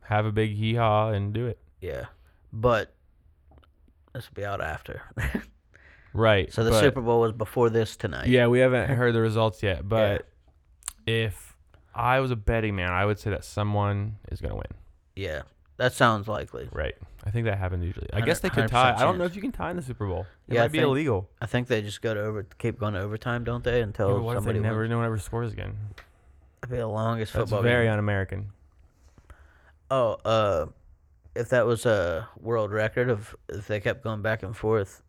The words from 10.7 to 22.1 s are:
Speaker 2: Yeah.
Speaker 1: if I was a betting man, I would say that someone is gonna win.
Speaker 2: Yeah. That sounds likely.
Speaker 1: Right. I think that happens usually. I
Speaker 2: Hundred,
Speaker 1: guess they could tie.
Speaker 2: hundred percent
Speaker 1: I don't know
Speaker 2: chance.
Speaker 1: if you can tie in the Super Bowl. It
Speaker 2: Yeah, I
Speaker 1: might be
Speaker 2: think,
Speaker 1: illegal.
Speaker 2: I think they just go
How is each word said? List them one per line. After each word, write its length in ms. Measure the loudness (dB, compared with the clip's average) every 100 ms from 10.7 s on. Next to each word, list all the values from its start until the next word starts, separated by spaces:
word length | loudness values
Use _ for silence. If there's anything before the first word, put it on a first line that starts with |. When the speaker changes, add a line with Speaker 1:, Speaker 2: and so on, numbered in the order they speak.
| _ -14 -10 -2
Speaker 2:
Yeah. 40 | -2
Speaker 1:
if 320 | -2 -6 -14 -20 _ _ _
I 280 | -4 2 2
was 100 | 2
a 60 | -2
betting 400 | 0 0 0 -2
man, 160 | 0
I 120 | 2
would 140 | 2 0
say 120 | -2
that 140 | -6
someone 760 | -6 -4 -2 0 0 0 -4 -8 -12
is 100 | -8
gonna 140 | -6
win. 80 | -6 -10 -14 -20 -20 _ -10
Speaker 2:
Yeah. 260 | -8 -8 -10 _ _ -2
That 160 | -2
sounds 360 | 4 4 4 -2
likely. 400 | -6 -6 -10 -10
Speaker 1:
Right. 240 | -6 -6 -8 -16 -12
I 80 | -6
think 140 | -4 -2
that 120 | -2
happens 260 | -2 -4
usually. 220 | -4 -6 -6
I 60 | -2
Speaker 2:
Hundred, 80 | 0
Speaker 1:
guess 120 | 0
they 100 | 0
could 200 | 0 2
tie. 100 | 4
Speaker 2:
hundred 140 | 4
percent 80 | 6
Speaker 1:
I 40 | 2
don't 120 | 2
know 60 |
Speaker 2:
chance. 80 | -2
Speaker 1:
if 20 |
you 80 | -4
can 80 | -8
tie 200 | -6 -6
in 60 | -6
the 60 |
Super 240 | -8 -6 -4
Bowl. 180 | -4 -8 -14 -2
It 80 |
Speaker 2:
Yeah, 60 | 2
I 40 | 2
Speaker 1:
might 40 |
be 80 | 4
Speaker 2:
think, 80 | 2
Speaker 1:
illegal. 420 | 2 2 0 -2 _
Speaker 2:
I 60 | -4
think 200 | -4 0
they 160 | 0
just 180 | -2 -4
go 140 | -4